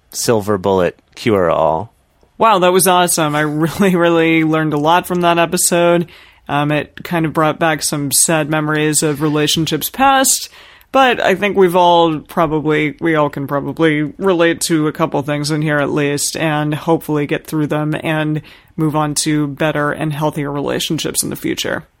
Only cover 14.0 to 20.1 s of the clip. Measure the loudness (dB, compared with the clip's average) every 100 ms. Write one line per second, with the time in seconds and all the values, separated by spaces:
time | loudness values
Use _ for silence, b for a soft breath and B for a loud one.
14 | -4 -2 -2 2 2 0 0 0 0 -2
15 | -2 -2 -4 -4 -2 -2 0 0 0 0
16 | -2 -2 -4 -4 -2 0 -2 -2 0 -2
17 | 0 -4 -2 -4 -4 -4 -2 -2 -2 -4
18 | -2 -2 -2 -4 B B B -4 -2 0
19 | -2 -2 -2 0 -2 -2 -2 0 -2 -2
20 | -4